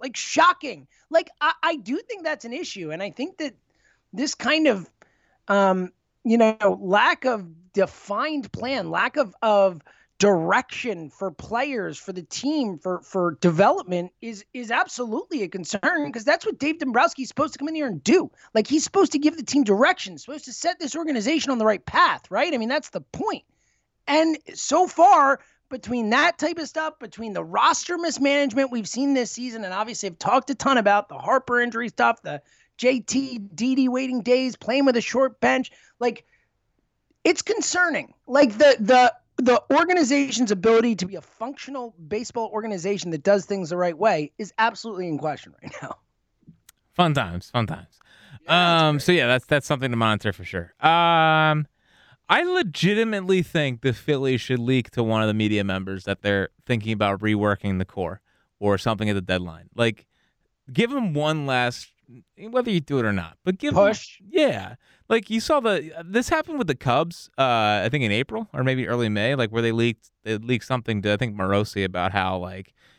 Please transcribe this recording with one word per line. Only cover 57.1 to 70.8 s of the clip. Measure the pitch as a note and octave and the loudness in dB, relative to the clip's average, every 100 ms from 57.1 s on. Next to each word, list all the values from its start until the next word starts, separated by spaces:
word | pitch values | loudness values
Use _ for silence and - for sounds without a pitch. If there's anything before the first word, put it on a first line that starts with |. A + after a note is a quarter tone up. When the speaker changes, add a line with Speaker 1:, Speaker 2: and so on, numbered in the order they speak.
| G2 | 0
Speaker 2:
reworking | G#2+ G#2 G#2 G2+ G2+ F#2+ | 0 2 2 0 -2 -4
the | F#2 | -4
core | - E2+ F#2+ _ _ _ _ | -6 -8 -8 _ _ _ _
or | G2+ G2 | 0 0
something | A#2 G#2+ G#2+ | 0 -2 -2
at | |
the | G2+ | -2
deadline. | F2+ F#2 F2+ E2 - - | -2 -4 -4 -12 -16 -2
Like, | A#2 A2 _ _ _ _ _ _ - | -2 -2 _ _ _ _ _ _ -6
give | B2+ A#3 | 0 0
them | C#4 G#3+ | 0 -2
one | D3 D3+ D#3 C#3+ | -2 0 -2 -2
last, | B2+ B2 B2 - _ _ B2+ _ _ | 0 -2 -4 -16 _ _ -20 _ _
whether | G#3 B3+ A#3+ | -6 -4 0
you | F3+ | -2
do | C#3 C3+ | 0 0
it | A2 | 0
or | |
not, | G2 E2 - - | -2 -6 -8 -6
but | F#3 | -4
give | D4 A#3 | 0 4
them | G3+ | 4
Speaker 1:
Push. | A3 - - G3 | 2 -8 -20 -4
Speaker 2:
yeah. | F4 C#4+ B2 F#2 A#2+ _ _ _ | 0 0 0 -8 -16 _ _ _
Like, | A3+ - | -2 0
you | A3+ | -4
saw | - D4+ | 0 0
the, | A3+ F#3 D#3 E3 | 2 -2 -4 -14
this | E3+ G#3+ B3 | -4 -2 0
happened | E4 D#4 D4+ | -2 -2 -4
with | F3+ | -4
the | B2+ | -2
Cubs, | C3+ B2 E3+ - - - | 0 2 0 -6 -16 -2
uh, | C3 A#2 G#2+ G#2 G2 | 2 2 2 2 0
I | |
think | C#3+ | 0
in | A2+ | 0
April | G#2 C#3+ A3 A3 | 0 -2 -6 -8
or | C#3 | -4
maybe | C3 C3 G#2+ | -2 -2 -2
early | A#2+ A2+ | -2 0
May, | G#2 A2+ C#3 | 0 0 0
like, | A2+ | -2
where | A2+ | 0
they | A#2 | 0
leaked, | A2+ A#2 A2+ _ _ | 2 0 -2 _ _
they | G#2+ G#2+ | -6 -6
leaked | A2+ B2+ - | -2 -4 -2
something | B2+ | -6